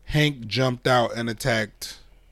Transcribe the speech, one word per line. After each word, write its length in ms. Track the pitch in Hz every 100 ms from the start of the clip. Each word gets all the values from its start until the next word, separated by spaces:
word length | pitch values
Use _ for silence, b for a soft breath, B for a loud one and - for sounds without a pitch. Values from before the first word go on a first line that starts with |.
Hank 420 | - 151 151 139 117
jumped 400 | 104 131 123 135
out 240 | 123 117 113
and 120 | 117
attacked, 720 | 110 135 113 104 - - - - - _